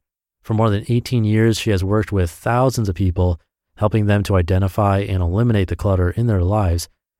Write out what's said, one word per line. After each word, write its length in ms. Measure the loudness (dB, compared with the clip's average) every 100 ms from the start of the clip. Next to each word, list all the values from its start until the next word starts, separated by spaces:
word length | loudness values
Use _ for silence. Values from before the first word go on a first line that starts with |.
| _ _ _ _
For 100 | -4
more 160 | 0 2
than 160 | 0 -2
eighteen 360 | -2 0 0
years, 340 | 2 2 2 2
she 140 | 0
has 120 | 0
worked 280 | 0 -2 0
with 180 | -2 -2
thousands 580 | -4 -4 0 0 0 -2
of 80 | -2
people, 460 | -2 0 0 -2 _ _ _ -4
helping 280 | -2 0 2
them 160 | 0
to 120 | 2 0
identify 640 | 2 0 0 0 0 0
and 220 | 0 -2
eliminate 460 | -2 0 0 0 -2
the 80 | -2
clutter 360 | -2 0 0
in 160 | 0 0
their 160 | 0
lives, 440 | 0 0 0 -2 -6 _ _ _